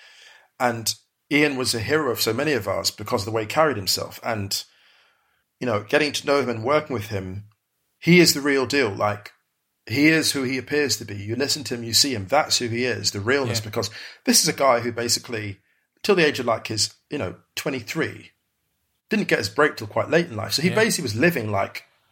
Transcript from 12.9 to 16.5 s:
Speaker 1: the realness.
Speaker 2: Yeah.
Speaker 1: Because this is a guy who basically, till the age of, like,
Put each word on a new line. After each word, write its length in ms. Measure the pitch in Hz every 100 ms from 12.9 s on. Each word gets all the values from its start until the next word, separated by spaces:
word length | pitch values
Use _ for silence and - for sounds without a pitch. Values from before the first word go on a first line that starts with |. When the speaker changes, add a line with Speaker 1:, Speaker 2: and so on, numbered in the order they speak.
| 104 101
Speaker 1:
the 80 | 101
realness. 400 | 104 139 123 110
Speaker 2:
Yeah. 60 | 107
Speaker 1:
Because 240 | 117 110 - - -
this 180 | - 233
is 60 | 160
a 40 |
guy 280 | - 139 120
who 100 | 120
basically, 640 | 113 117 117 - 110 104 95 _ _ _ _
till 140 | - 190
the 100 | 151
age 140 | 139
of, 60 |
like, 200 | 120